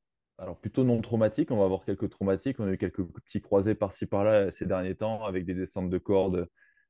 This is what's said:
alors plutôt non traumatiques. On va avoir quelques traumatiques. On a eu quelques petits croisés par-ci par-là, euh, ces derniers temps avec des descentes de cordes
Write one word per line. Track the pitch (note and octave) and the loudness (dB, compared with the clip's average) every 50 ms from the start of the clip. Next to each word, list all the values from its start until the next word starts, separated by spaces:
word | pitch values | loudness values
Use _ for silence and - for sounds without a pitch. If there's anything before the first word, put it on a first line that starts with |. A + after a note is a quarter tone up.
| _ _ _ _ _ _ _ - | _ _ _ _ _ _ _ -14
alors | F#2 F#2 E2+ - | -12 -12 -10 -10
plutôt | - G#2 - C3 B2+ | -10 -4 0 2 2
non | B2 A#2+ A2+ | 4 2 2
traumatiques. | A2+ - A#2+ A2 A2 G#2+ - - - - | 0 0 2 2 2 2 2 0 -2 0
On | C3 | 2
va | G#2 G2 | 2 2
avoir | F#2 F#2+ F#2 - | 2 2 0 -2
quelques | - G2 - G#2+ F#2 | -4 -4 -4 -4 -6
traumatiques. | - - G2+ F#2+ F#2+ F#2+ - C3+ C3+ - | -4 -2 0 0 0 0 0 -4 -4 -2
On | G#2+ | -2
a | F#2+ | -2
eu | F#2+ - | -2 0
quelques | G#2 F2 - - F#2 | -2 -2 -2 -4 -6
petits | E2 - - - - - G2+ | -6 -8 -16 -12 -8 -8 -8
croisés | - - G2+ G2 G2 A2 G#2+ | -2 2 2 2 4 2 2
par-ci | - G#2 F#2+ - - G#2 | 0 -2 -4 -4 -6 -6
par-là, | - - G2 G2+ G#2+ | -2 0 2 4 4
euh, | A2 G#2 G2 F2+ | 4 4 4 2
ces | - - E2+ | -2 -4 -4
derniers | F2+ F#2 F#2 F2+ F#2 F#2+ | -2 -2 -2 -2 -2 -4
temps | - A2 A2 A2 G#2 A2 | -4 -4 -4 -4 -4 -6
avec | G2+ F#2 F#2+ F2 | -4 -4 -4 -4
des | F2+ F2+ | -4 -4
descentes | F2+ F#2 - - G2 F#2 F2 | -4 -6 -6 -4 -4 -2 -2
de | F#2 F#2 | -2 -2
cordes | - - G2+ F#2+ F#2 F#2+ F2+ F2 F2 - _ _ _ _ _ _ _ _ | 0 2 2 2 2 2 0 -2 -4 -6 _ _ _ _ _ _ _ _